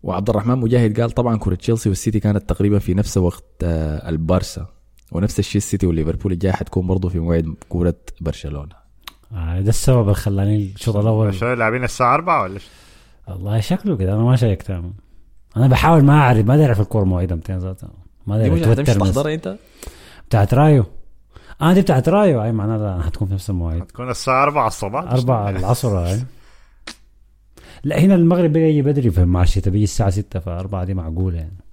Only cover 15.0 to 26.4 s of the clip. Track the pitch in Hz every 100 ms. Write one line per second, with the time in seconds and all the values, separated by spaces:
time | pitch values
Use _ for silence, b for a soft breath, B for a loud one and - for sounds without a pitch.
15 | _ - - - - 110 131 123 156 165
16 | 139 147 135 110 107 143 147 104 107 110
17 | 95 90 90 85 82 92 92 95 - -
18 | - _ - 104 107 85 107 113 143 104
19 | 98 127 151 156 - 208 _ B B B
20 | B B - 113 101 127 151 147 104 -
21 | - - _ B B B 156 180 180 139
22 | 127 190 208 131 110 110 104 113 104 90
23 | 80 - 98 98 92 92 82 82 - -
24 | 123 127 - 131 143 147 113 - 101 123
25 | 175 127 127 120 101 95 92 123 123 98
26 | 87 101 127 -